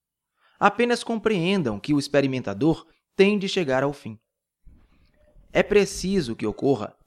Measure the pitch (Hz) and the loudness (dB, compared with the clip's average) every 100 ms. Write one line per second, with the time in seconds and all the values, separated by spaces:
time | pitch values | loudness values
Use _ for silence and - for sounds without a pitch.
0 | _ _ _ _ _ - 196 202 240 240 | _ _ _ _ _ -2 0 2 0 -2
1 | - 226 220 202 170 196 127 104 - 147 | -4 -4 0 0 0 0 -2 -4 -2 -2
2 | 139 143 139 131 104 101 156 - - _ | 2 0 0 -2 -6 0 0 0 -6 _
3 | _ - 196 208 190 190 151 131 139 143 | _ 2 2 2 -2 -2 0 0 0 -4
4 | 113 107 _ _ _ _ - - _ _ | -12 -16 _ _ _ _ -20 -20 _ _
5 | _ _ _ _ _ 135 - 208 190 - | _ _ _ _ _ -2 2 2 2 -2
6 | 180 196 120 110 110 - 139 123 107 - | -2 -2 -2 -4 -6 0 0 0 -2 -8